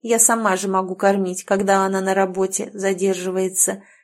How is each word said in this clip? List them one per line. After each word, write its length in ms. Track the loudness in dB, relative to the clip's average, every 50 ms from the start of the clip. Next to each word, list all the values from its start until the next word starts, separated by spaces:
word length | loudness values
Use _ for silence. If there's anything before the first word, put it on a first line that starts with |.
Я 160 | 0 0 2 2
сама 380 | 4 2 2 2 2 0 0
же 120 | 0 -2 -2
могу 260 | -2 -2 -2 -2 -4
кормить, 500 | 0 2 2 2 2 0 -2 -4 -8 -2
когда 420 | -2 0 0 2 2 2 2 2
она 140 | 0 0 -2
на 120 | 0 0 2
работе 560 | 2 2 0 0 -2 -2 -2 -2 -6 -8 -8 -8
задерживается, 1080 | -4 -2 -2 0 2 0 0 0 0 -4 -4 -2 -2 -2 -2 0 0 0 0 -2 -6 -10 -20 -20 _